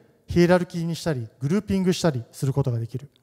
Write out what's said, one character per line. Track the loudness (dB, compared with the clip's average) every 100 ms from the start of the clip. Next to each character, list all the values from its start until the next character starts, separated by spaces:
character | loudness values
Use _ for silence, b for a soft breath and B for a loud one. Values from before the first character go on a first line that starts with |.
| _ _ -2
ヒ | 2
エ | 4
ラ | 4
ル | 2
キ | -4
ー |
に | -6 -4
し | -4
た |
り、 | -4 -6 -8
グ | -2
ル | -2
ー |
ピ | 0 0
ン |
グ | 0
し | 2
た | 0
り | 0 -6
す | -4 -2
る |
こ | 0
と | 0
が | -2
で | -6
き | -8
る。 | -12 _